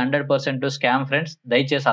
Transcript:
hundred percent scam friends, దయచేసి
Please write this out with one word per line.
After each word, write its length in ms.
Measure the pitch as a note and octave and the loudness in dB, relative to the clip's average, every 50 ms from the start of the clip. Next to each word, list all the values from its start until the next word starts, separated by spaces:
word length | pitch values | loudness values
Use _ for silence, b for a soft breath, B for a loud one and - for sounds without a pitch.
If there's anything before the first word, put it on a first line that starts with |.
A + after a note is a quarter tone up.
| B2+ | 0
hundred 260 | B2+ C3+ D3 C#3 C#3 | 0 0 0 0 0
percent 400 | C#3 C3+ C#3 D3+ C3+ C3 C3 C#3 C3+ - | 0 0 0 -2 -4 -2 -2 -4 -2 0
scam 320 | - B2+ B2 C3 C#3 C#3 | 0 2 2 2 0 0
friends, 260 | C#3 D3 E3 D#3+ - - _ B2+ A#2 | -2 -2 -2 -4 -8 -12 _ 0 0
దయచేసి 360 | B2+ C#3+ C#3 D3 C#3 A#2+ C3 | 0 2 0 -2 0 2 0